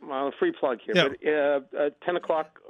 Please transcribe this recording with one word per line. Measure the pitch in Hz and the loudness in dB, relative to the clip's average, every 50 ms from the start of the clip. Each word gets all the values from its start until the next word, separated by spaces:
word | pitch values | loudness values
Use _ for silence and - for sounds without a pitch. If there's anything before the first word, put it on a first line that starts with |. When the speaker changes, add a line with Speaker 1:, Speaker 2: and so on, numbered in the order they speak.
Speaker 1:
Well, | - 160 139 131 139 139 131 - | -10 -8 -4 -4 -2 -4 -2 0
free | 190 175 165 - | 0 0 0 0
plug | - 139 123 110 - | 0 0 0 -2 -4
here, | - 110 | 0 2
Speaker 2:
Yeah. | 180 160 139 139 - - 156 151 151 143 143 143 139 131 - | 2 2 2 0 -2 -2 0 2 2 2 2 2 0 -2 -4
Speaker 1:
but, | - - | -4 -2
uh, | 147 | -2
uh, | 147 147 _ - | -2 -2 _ -4
ten | - 180 | -4 -2
o'clock, | 170 - - 170 156 156 - - - - - | -2 -2 -2 -2 -2 -2 -4 -10 -20 -10 -4